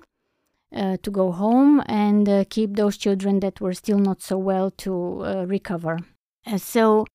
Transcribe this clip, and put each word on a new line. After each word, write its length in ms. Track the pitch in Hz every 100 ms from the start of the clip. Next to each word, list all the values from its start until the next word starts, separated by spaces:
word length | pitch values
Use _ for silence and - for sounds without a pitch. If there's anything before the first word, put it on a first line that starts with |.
| _ _ _ _ _ _ _ -
uh, 220 | 196 185
to 80 | -
go 220 | 196 190
home 500 | 175 208 240 277 294 -
and, 420 | 214 208 208 202
uh, 140 | 202 190
keep 280 | - 220 202
those 200 | 208 202
children 440 | 208 196 196 196
that 200 | 190 -
were 140 | 190
still 240 | 185 - 202
not 240 | 196 185
so 160 | - 190
well 320 | 190 190 190
to, 520 | - - 185 175 185 196
uh, 200 | 190 180
recover. 500 | 196 - 175 165 165 175 _ _ _ -
Uh, 140 | 202
so 480 | - 240 220 214 214